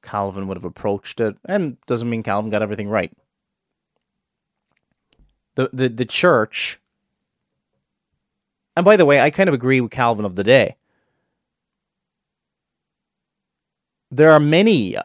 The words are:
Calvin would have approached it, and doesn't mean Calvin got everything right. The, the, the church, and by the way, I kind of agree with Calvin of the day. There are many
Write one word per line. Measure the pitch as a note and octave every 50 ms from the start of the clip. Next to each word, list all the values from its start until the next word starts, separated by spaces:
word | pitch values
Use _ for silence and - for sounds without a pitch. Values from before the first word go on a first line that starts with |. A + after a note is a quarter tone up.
Calvin | _ - - G#2 G2+ G2+ F#2+ G2 G2
would | F#2+ G2
have | F2+ F2
approached | F2 - - - G#2+ G2+ G2+ _ - - -
it, | A#2 G#2+ G2+ _ _
and | - F#3 G#3 F3+ D3 B2 _ _
doesn't | - B2 A#2 A#2 A#2+
mean | A#2 A2+ G#2+
Calvin | - A2 A#2 G#2+ A2
got | G#2 G#2 A2
everything | G2+ G#2 G#2 G#2 G2+
right. | G#2+ G#2+ F2 D#2+ _ _ _ _ _ _ _ _ _ _ _ _ _ _ _ _ _ _ _ _ _ _ _ _ _ _ _ _ _ _ _ _ _ _ _ _ _ _ _ _ _ _ _ _ _ _ _ _ _
The, | - C3 C3
the, | - B2+ C3 B2+
the | A2+ A2+ B2+
church, | B2 - - - F3+ D#3 A#2+ G#2+ - - - - - - _ _ _ _ _ _ _ _ _ _ _ _ _ _ _ _ _ _ _ _ _ _ _ _ _ _ _ _ _ _ _ _ _ _ _ _ _ _ _ _
and | E3 F3+
by | G3 G#3+
the | G3 F3
way, | C#3+ C#3+ C#3
I | B2+ D3+
kind | D3 - F#3+
of | - C#3
agree | B2+ A#2+ B2+ C3+ C3
with | A#2+ A2
Calvin | - C3 B2 A#2+ A#2 G#2 G#2
of | G2+ F2+
the | F#2 G2
day. | G#2 B2+ C3+ G#2+ - - _ _ _ _ _ _ _ _ _ _ _ _ _ _ _ _ _ _ _ _ _ _ _ _ _ _ _ _ _ _ _ _ _ _ _ _ _ _ _ _ _ _ _ _ _ _ _ _ _ _ _ _ _ _ _ _ _ _ _ _ _ _ _ _ _ _ _
There | C3+ B2+ D3+ D#3+
are | D#3 D3+
many | D3 D3 D#3 E3+ G3+ A3+ G#3+ D3 G#2+ F#2 - - G1+